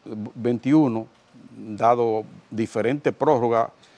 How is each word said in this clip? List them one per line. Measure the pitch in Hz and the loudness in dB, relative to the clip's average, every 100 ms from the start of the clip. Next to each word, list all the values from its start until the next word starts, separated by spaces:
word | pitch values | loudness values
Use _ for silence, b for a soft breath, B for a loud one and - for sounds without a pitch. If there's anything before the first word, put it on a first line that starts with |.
veintiuno, | - 107 104 - 117 120 131 156 143 113 110 _ _ - - 117 | -14 -10 -10 -6 -2 -2 2 4 4 0 -8 _ _ -20 -20 -18
dado | 107 104 113 120 117 110 107 - - | -12 0 2 2 2 -2 -6 -16 -10
diferentes | 110 113 113 110 147 147 | -6 -4 -2 -2 0 -2
prórrogas, | - 143 139 117 117 117 - b | 0 2 2 2 2 0 -6 b